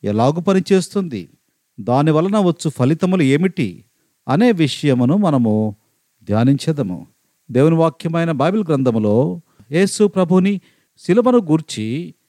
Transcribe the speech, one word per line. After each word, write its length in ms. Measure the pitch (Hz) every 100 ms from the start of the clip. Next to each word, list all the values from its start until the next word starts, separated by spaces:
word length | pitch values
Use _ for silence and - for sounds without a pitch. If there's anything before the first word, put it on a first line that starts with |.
ఎలాగు 360 | 98 104 131 160
పనిచేస్తుంది, 880 | 175 190 - 190 175 202 185 113 85 _ _ _ _ -
దాని 320 | 101 123 151
వలన 260 | 151 180 214
వచ్చు 320 | 185 165 165
ఫలితములు 540 | - 127 160 180 185
ఏమిటి 640 | 139 143 185 175 117 87 _ _ _ _ -
అనే 240 | 143 240
విషయమును 680 | 202 151 - 147 123 123 180
మనము 580 | 202 143 113 107 110 101 _ _ _ _
ధ్యానించేదము. 840 | 104 104 123 139 - 151 107 90 - _ _ _ _
దేవుని 240 | 120 151 165
వాక్యమైన 560 | 165 - 170 165 165
బైబిల్ 320 | 147 147 202
గ్రంథములో 800 | 180 147 127 113 107 104 151 175 _ _ -
యేసు 360 | 151 196 - 208
ప్రభుని 540 | 185 180 185 190 196 _ _ _ _
సిలువను 400 | - 190 240 247
గూర్చి 800 | 185 160 156 - 107 131 175 -